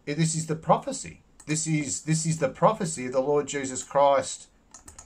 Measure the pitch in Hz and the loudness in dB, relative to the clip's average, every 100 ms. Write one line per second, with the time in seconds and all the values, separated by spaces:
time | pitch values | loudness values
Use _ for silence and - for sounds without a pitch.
0 | - 147 160 160 156 156 - 226 277 262 | -6 0 0 0 -4 -2 2 2 0 -8
1 | 165 - _ - - 156 160 156 135 - | -10 -18 _ -14 -6 -4 0 0 0 -6
2 | 151 160 160 156 143 - 185 214 180 - | -2 0 0 0 -2 2 2 2 -4 -4
3 | 127 131 135 147 139 143 131 127 - 139 | -2 0 2 2 0 -4 -6 -8 -2 4
4 | 143 139 - - - _ _ - - - | 6 6 2 -8 -16 _ _ -20 -20 -20